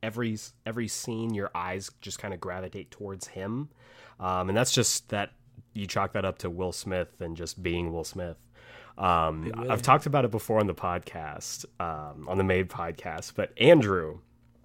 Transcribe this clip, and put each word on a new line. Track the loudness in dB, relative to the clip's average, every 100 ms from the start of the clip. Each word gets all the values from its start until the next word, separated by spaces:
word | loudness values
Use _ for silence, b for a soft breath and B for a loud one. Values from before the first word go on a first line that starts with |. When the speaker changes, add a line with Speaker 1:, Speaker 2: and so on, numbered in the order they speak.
Speaker 1:
Every | -6 -2 -2
s-, | -4 -8 -12
every | -6 -4 -4
scene, | -6 -6 -4 -2
your | -2 -4
eyes | -4 -4 -6 -8 -12
just | -12 -8
kinda | -8 -8
gravitate | -6 -8 -8 -10 -14
towards | -12 -10 -10 -12
him. | -8 -6 -4 -6 B B B B -6
Um, | -2 0 2
and | 2
that's | 4
just | 2 2 0 -2
that | -4 -4 -8 _ -20 -14
you | -8 -4
chalk | -2 0
that | 0
up | -2 -2
to | -6
Will | -4 -4
Smith | -4 -4 -2 -2 -6
and | -8 -8
just | -8 -6
being | -2 0 -2
Will | -4
Smith. | -6 -8 -8 -10 -18 B B B B 0
Um, | 4 4 4 0
Speaker 2:
Big | -4 -4
Willie. | -2
Speaker 1:
I've | 2
talked | 6 6 6
about | 2
it | 2
before | 0 2 2
on | 2
the |
podcast, | 0 -2 -4 -6 -10 -10 -10 -10 -12 -10 -8
um, | -6 -6 -10 -10 -2
on | 2
the |
Made | 4 4 2
podcast, | -4 -6 -6 -8 -8 -6 -4
but | -4 6
Andrew | 10 10 8 2 0 -8 -16 _ _ _